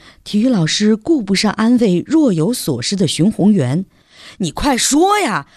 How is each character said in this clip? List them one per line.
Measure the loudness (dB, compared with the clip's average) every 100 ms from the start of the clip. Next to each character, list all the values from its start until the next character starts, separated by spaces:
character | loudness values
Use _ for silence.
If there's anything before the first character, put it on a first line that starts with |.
| -20 -20
体 | -6 -2
育 | 0
老 | 0 0
师 | 0 0
顾 | 0 0 -2
不 | 0
上 | -2 0
安 | 0 2 2
慰 | 2 0 0
若 | 2 2
有 | 2 -2
所 | -2 -4 -4
思 | -4
的 | -2 -2
巡 | 0 0
红 | 2 2
员 | 2 0 -2 -6 _ _ -20 -20 -8
：“你 | -8
快 | -4 -2 0
说 | 0 2 2 0
呀， | -2 -4 -8